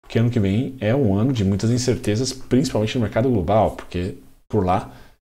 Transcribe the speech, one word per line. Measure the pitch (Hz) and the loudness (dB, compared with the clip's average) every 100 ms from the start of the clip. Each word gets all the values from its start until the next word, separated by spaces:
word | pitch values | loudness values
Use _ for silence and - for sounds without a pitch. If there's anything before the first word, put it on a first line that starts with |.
porque | - 117 | -4 0
ano | 117 | 0
que | 120 | 2
vem | 95 104 135 - | 0 0 -2 -4
é | 104 | 0
um | 139 110 | 2 2
ano | 98 127 | 2 0
de | 120 | 0
muitas | 95 98 110 | 0 0 0
incertezas, | 123 123 98 - 104 127 | 0 0 -2 0 -2 -2
principalmente | - - 127 127 107 110 127 | -6 0 0 2 -2 -2 -2
no | |
mercado | 101 113 127 | 0 0 2
global, | 110 85 107 90 - | 0 2 2 2 -2
porque | - 87 92 - - - - | -8 -6 -6 -8 -18 -20 -4
por | 107 | 0
lá | 90 101 - - - _ | 2 0 -2 -18 -20 _